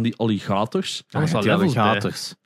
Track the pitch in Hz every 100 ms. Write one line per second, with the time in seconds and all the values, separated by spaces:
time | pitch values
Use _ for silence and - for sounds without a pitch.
0 | 113 - 113 101 - 98 113 190 - -
1 | - - 156 165 - - 190 120 107 104
2 | 98 - - -